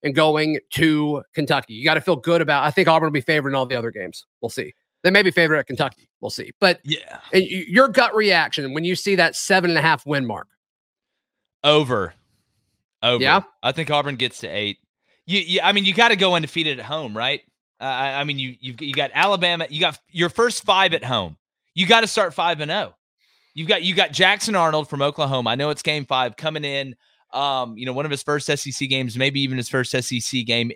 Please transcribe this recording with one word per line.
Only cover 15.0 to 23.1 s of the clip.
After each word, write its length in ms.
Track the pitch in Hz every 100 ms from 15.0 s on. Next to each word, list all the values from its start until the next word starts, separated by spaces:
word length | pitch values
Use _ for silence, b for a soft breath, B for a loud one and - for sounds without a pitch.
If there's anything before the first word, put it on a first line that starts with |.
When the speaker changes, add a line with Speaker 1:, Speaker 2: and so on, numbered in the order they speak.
| _ _ -
Speaker 2:
You, 140 | 196
you, 200 | 170 180
I 80 | 170
mean, 140 | 202 196
you 80 |
gotta 220 | 190 233 208
go 200 | 196 175
undefeated 440 | 156 170 156 131
at 60 | 107
home, 300 | 156 135 107
right? 260 | 123 147 - _ _ _
Uh, 40 |
I, 300 | 131 127 135 139
I 20 |
mean, 160 | 147 139
you, 160 | 131 123
you've, 220 | 127 117
you 120 | 147
got 180 | 139 139
Alabama. 540 | 139 185 196 175 170 165
You 100 | 151
got 200 | 175 143 _
your 200 | 170 170
first 340 | - 240 226
five 300 | - 190 190
at 100 | 160
home. 340 | 120 120 87 76 _ _ _ -
You 100 | 185
gotta 220 | 226 226
start 260 | - 190
five 260 | 156 175 160
and 120 | 147
oh. 240 | 185 123 - _